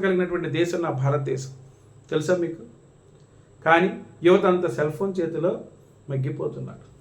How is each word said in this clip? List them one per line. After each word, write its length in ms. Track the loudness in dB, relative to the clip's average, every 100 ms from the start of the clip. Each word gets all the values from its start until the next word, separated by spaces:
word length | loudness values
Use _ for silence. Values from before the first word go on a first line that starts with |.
కలిగినటువంటి 460 | 0 2 0 -2 -2
దేశం 300 | 0 0 0
నా 80 | -2
భారతదేశం, 640 | 0 0 0 -2 -4 -6 -16 -20 -20 -20 -18 -4
తెలుసా 260 | -2 0 0
మీకు? 180 | 0 -6 -14 -20 -20 _ -20 -20 -20 -20 -20 -4
కానీ 260 | 4 4 4 -2 -14 0
యువత 200 | 4 6
అంతా 240 | 4 2 0
సెల్ 260 | -2 -4 -2
ఫోన్ 140 | -4 -2
చేతిలో 320 | -4 -2 -2 -2 -10 -20 -20 -20 -8
మగ్గిపోతున్నారు. 760 | -4 -4 -4 -8 -8 -12 -14 -20 -20